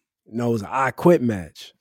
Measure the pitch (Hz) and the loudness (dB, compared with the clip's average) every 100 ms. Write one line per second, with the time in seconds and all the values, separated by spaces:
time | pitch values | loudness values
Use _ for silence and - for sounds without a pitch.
0 | _ _ _ 113 120 117 98 123 135 - | _ _ _ -4 -2 -2 -4 -2 -2 0
1 | 175 165 120 101 80 - - _ | 4 4 2 -2 -6 -16 -20 _